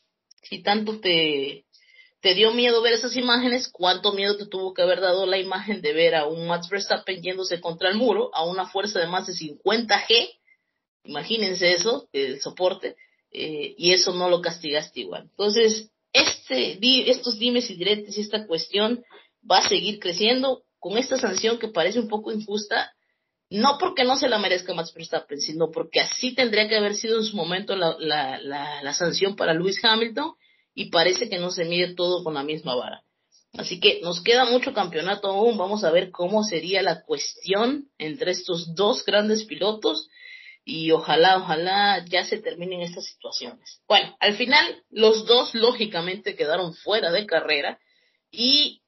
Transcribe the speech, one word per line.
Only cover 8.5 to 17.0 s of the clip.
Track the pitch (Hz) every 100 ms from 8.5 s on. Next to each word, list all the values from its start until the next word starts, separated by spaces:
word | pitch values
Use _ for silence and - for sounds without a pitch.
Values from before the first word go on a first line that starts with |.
| 185 180
fuerza | 196 202 196
de | 165
más | 185 196
de |
cincuenta | 175 156 147 190 226 220 202 -
G? | 226 349 - _ _ _ _ _ _
Imagínense | - 147 - 226 196 180 180
eso, | 175 226 - -
el | 139 135 135
soporte, | 151 - 180 208 - - _ _ _
eh, | - 156 151 143 -
y | 170
eso | 180 190
no | 180 180
lo | 175
castigaste | 175 170 156 147 151 -
igual. | 95 - -
Entonces, | - 208 214 220 214 - _ _
este, | 262 - - - 254 - 190
di-, | 240 262